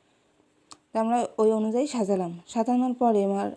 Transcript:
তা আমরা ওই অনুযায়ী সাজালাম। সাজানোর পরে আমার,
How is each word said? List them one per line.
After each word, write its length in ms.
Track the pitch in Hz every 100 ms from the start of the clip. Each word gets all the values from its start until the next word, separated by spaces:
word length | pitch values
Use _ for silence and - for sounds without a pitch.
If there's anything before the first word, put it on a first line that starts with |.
| _ _ _ _ _ _ _ - _
তা 120 | 220
আমরা 180 | 220 240 - -
ওই 140 | 220
অনুযায়ী 340 | 220 214 233 285
সাজালাম। 460 | 247 196 196 180 170 -
সাজানোর 480 | 233 220 247 254
পরে 300 | 247 240 208
আমার, 260 | 196 196 202